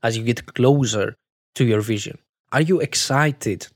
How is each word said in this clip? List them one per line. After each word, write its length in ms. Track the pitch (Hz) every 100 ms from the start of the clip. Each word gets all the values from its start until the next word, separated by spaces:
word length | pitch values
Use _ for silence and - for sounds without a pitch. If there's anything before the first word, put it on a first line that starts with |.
as 140 | 117 113
you 60 | 113
get 200 | 117 - -
closer 600 | 127 143 123 110 101 - _ _ _
to 100 | -
your 160 | 123 107
vision? 380 | 107 107 - - _ _ _
Are 100 | 131
you 200 | 160 185
excited 840 | 147 - - 135 151 139 - 90 -